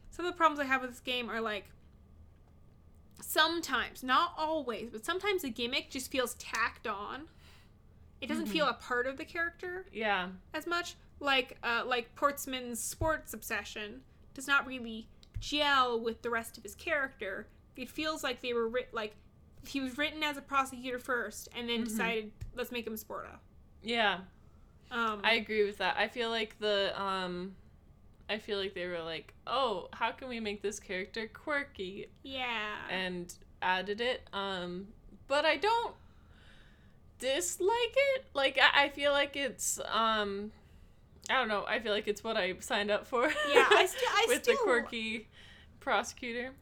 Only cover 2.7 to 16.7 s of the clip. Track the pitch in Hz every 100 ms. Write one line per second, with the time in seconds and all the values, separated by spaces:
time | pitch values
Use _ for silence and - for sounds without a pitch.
2.7 | - - - - - - 330 320 339 330
3.7 | 247 196 - 254 269 339 311 311 320 240
4.7 | 202 233 226 - 370 403 381 269 220 240
5.7 | 285 - 269 - 269 240 - - 226 240
6.7 | - 233 202 202 247 330 - - - -
7.7 | - - - - - 254 330 320 311 277
8.7 | 226 - 240 254 269 320 339 339 - 359
9.7 | 370 381 214 214 196 185 185 - 311 339
10.7 | 349 339 - - - 285 269 254 - 233
11.7 | 233 214 247 233 - 285 277 269 254 247
12.7 | 226 - - 320 302 - 220 - 214 214
13.7 | 220 208 254 - - - - 277 277 269
14.7 | 254 233 220 - - - - - 294 285
15.7 | 277 247 233 226 226 233 233 226 - -